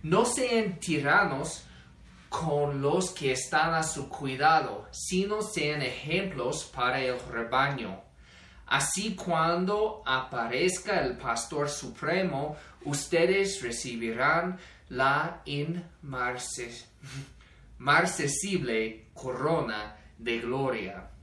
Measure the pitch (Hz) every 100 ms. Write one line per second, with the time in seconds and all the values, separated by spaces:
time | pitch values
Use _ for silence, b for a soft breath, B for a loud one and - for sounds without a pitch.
0 | 156 196 233 - 247 233 202 160 - 147
1 | 139 165 156 135 - - B B B -
2 | - - - - 160 147 143 139 143 175
3 | 185 - 139 127 - 156 160 165 160 147
4 | 135 - 135 131 151 160 - - - -
5 | - 185 196 214 208 165 147 147 127 -
6 | 143 180 190 139 127 120 - - 123 131
7 | 127 123 - 117 113 127 143 139 104 92
8 | - B B B B B - 139 - 190
9 | 214 - 180 160 165 175 185 208 214 -
10 | 135 127 - 123 117 127 185 - - 151
11 | 131 120 123 117 - 147 143 - 143 -
12 | 151 180 180 135 151 B B B 143 143
13 | - 165 170 196 196 - 120 - 127 117
14 | 113 113 139 165 180 185 B B - 127
15 | 135 147 165 - 147 143 151 175 - -
16 | 143 127 123 123 - - 117 117 - -
17 | 131 135 - - - - - - 131 156
18 | 175 - 143 - 196 180 120 110 110 -
19 | - - 127 127 147 165 117 107 113 B
20 | B - 117 113 117 135 135 113 92 90
21 | 92 -